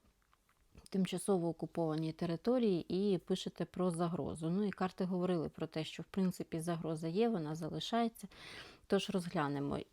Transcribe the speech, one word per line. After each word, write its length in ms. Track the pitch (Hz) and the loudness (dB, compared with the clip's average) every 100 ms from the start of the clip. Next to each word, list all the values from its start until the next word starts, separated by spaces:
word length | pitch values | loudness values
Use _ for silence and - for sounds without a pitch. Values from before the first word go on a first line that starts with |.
| _ _ _ _ _ _ _ - - | _ _ _ _ _ _ _ -20 -4
тимчасово 600 | 190 185 180 - 190 170 | 0 0 0 2 2 2
окупованій 600 | 160 160 - 160 156 160 | -2 -4 0 0 2 -2
території 760 | 160 175 165 226 254 226 175 - | -2 -2 0 2 4 4 2 0
і 280 | 180 208 175 | 0 2 2
пишете 480 | - 185 185 - 170 | 0 -2 -2 -6 -4
про 260 | - 185 | 0 0
загрозу. 580 | 165 175 170 135 156 160 | 2 0 0 -2 -2 0
Ну, 140 | 185 | 2
і 80 | 208 | 0
карти 340 | - 190 - 180 | 0 -2 -2 -2
говорили 440 | 185 180 175 151 | 2 2 2 0
про 180 | - 160 | -4 -4
те, 160 | 160 | -2
що, 200 | 156 - | -4 -6
в 20 | 160 | -4
принципі, 540 | - 185 - - 165 | 2 2 0 -4 -4
загроза 480 | 165 165 165 160 165 | -2 -2 -2 -2 0
є, 220 | 185 233 | 2 2
вона 260 | 202 151 160 | 2 -2 -4
залишається. 720 | - 156 - 226 233 - 190 - - - - - - | -4 -4 0 2 2 -2 -12 -14 -16 -16 -16 -18 0
Тож 220 | 196 202 | 0 2
розглянемо. 680 | 190 170 170 143 143 143 139 - | -2 0 0 0 0 -2 -2 -4